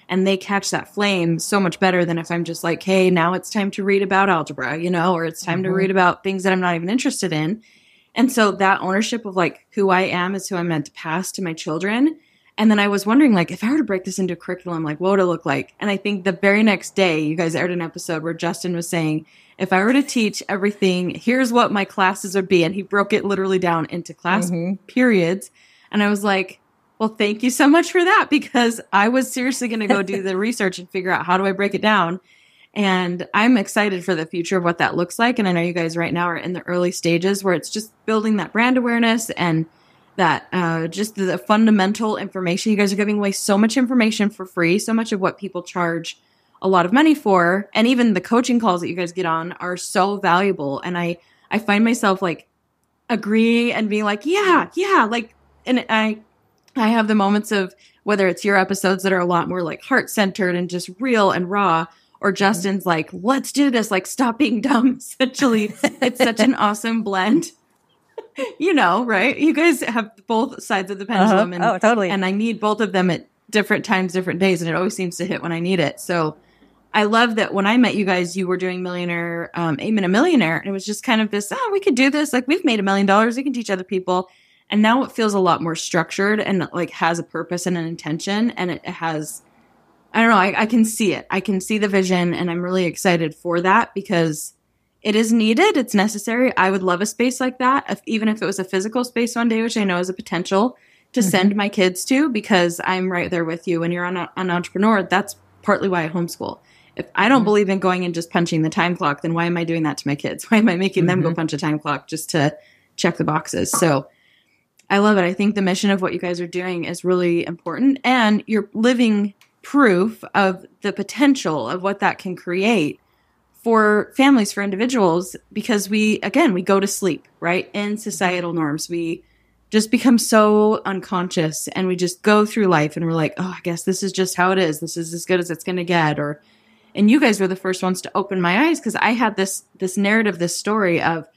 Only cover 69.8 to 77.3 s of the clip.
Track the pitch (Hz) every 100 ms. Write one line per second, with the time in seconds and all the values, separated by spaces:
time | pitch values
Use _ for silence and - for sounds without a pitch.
69.8 | - 226 214 - - 220 240 - - 208
70.8 | 190 196 196 220 202 196 214 175 202 185
71.8 | 220 233 190 196 185 196 226 226 214 214
72.8 | 214 185 185 165 - _ _ 214 202 202
73.8 | 185 196 185 180 180 170 190 175 170 160
74.8 | 185 208 180 170 175 160 170 165 175 190
75.8 | 143 - - 175 156 - _ _ _ _
76.8 | _ - 208 226 240